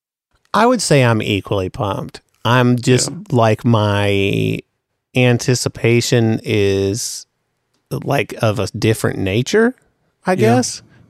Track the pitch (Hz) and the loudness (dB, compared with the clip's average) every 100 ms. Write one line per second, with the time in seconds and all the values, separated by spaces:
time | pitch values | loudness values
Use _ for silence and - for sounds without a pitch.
0 | _ _ _ _ _ 196 233 254 - 147 | _ _ _ _ _ 0 2 2 2 2
1 | 123 110 104 101 - 101 92 - 101 90 | 4 2 0 -4 -2 -4 -4 -6 -6 -6
2 | 78 - _ _ 110 123 123 123 123 127 | -10 -14 _ _ 0 2 2 2 2 0
3 | - 175 - 123 113 110 120 113 104 101 | 0 -10 -4 0 2 2 2 2 2 0
4 | 101 98 98 110 107 110 - _ _ _ | 0 0 0 0 -2 -4 -10 _ _ _
5 | _ 127 123 120 - 123 - - 117 120 | _ 0 2 2 0 -2 -2 -2 0 2
6 | - 123 113 110 - 110 98 98 98 110 | 2 2 2 0 -2 0 0 0 0 -4
7 | - - - _ _ _ _ _ - 135 | -8 -12 -16 _ _ _ _ _ -12 -10
8 | - 135 107 - 113 104 95 107 107 110 | -4 -4 -4 -2 -2 -2 -4 -2 0 0
9 | 107 101 95 101 127 208 226 - _ _ | -2 -4 -2 -2 0 2 0 -2 _ _
10 | _ _ - 185 220 247 240 - - _ | _ _ -4 0 4 2 0 -6 -18 _
11 | _ | _